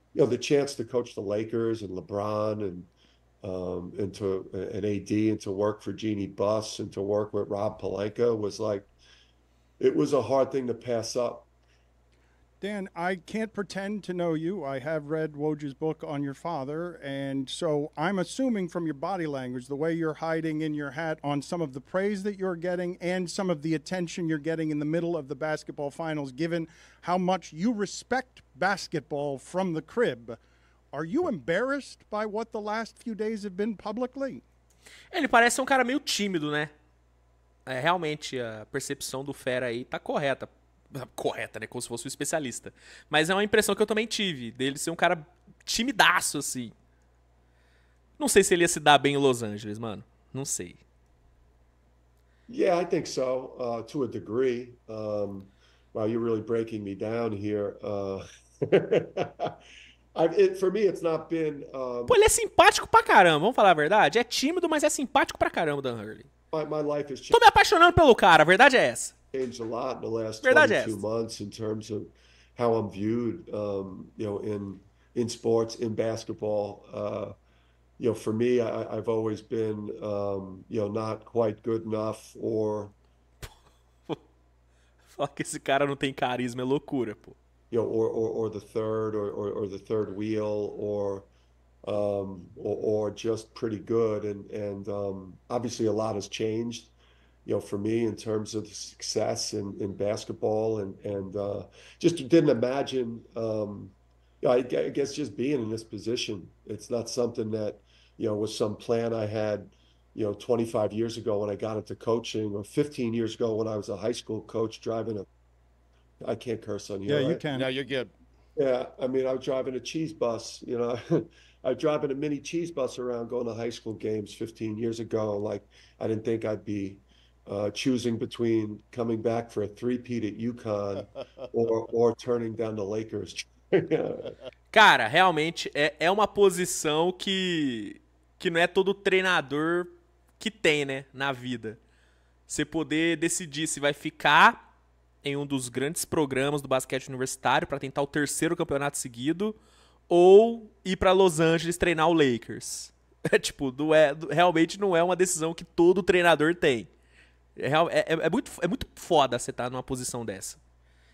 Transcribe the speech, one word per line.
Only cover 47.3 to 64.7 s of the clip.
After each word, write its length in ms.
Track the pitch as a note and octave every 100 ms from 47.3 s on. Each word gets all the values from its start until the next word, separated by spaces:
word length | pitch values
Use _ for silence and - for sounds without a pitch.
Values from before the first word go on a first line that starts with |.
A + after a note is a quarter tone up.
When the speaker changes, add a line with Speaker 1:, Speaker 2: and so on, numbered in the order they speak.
| _ _ _ _ _ _ _ _ -
Speaker 3:
Não 100 | D4
sei 160 | G#3
se 100 | F#3+
ele 100 | F3
ia 40 | E3+
se 120 | E3
dar 180 | D3+ C#3+
bem 160 | C#3
em 40 | C#3+
Los 240 | C#3 A#2+
Angeles, 360 | A2 G#2 G#2+ G#2+
mano. 260 | A#2 G2 - _ _
Não 120 | C3
sei. 320 | C#3 - F2 - _ _ _ _ _ _ _ _ _ _ _ _ _ _ _ _ -
Speaker 1:
Yeah, 320 | - F#3+ F3
I 40 |
think 240 | F3+ F3 -
so, 460 | - B2+ B2+ C3+ -
uh, 240 | B2 A#2
to 200 | A2+ D#3
a 40 | A#2+
degree. 640 | A2 F2+ A2+ C3 A#2+ B2 - -
Um, 580 | A2 G#2+ G#2 G2+ G2 G2 _ _ _ _
wow, 120 | A2 G#2+
you're 180 | A#2
really 180 | A#2 A2
breaking 380 | G#2+ A2+ A2+ G#2+
me 100 | G2+
down 380 | F#2+ G#2+ A#2 A#2
here. 440 | G#2 G#2 G#2 G2+ -
Uh, 400 | G#2 G2+ G2 F#2+ F#2+ - _ -
<laughs> 920 | - G3+ - G#3 - - - - - - - - - _ _ D#3+
I, 100 | E3
it, 300 | F3 F#3+ F#3+
for 120 | F#3
me, 120 | G3
it's 200 | G3 -
not 260 | E3+ D#3+ D#3+
been, 360 | E3 D#3 C#3+ -
um, 320 | C3+ B2+ A#2+ A#2+
Speaker 3:
Pô, 80 |
ele 100 | A4+
é 40 | G#4+
simpático 580 | - G#4+ - F#4 - -
pra 160 | A4+
caramba, 380 | A4 D4+ F3+ D3+
vamos 160 | F#3+ C4
falar 140 | G3+
a 40 |
verdade? 440 | D#3 D3 G#3 D3+ A3+
É 60 |
tímido, 440 | A#3+ - C4 F4+
mas 160 | E4+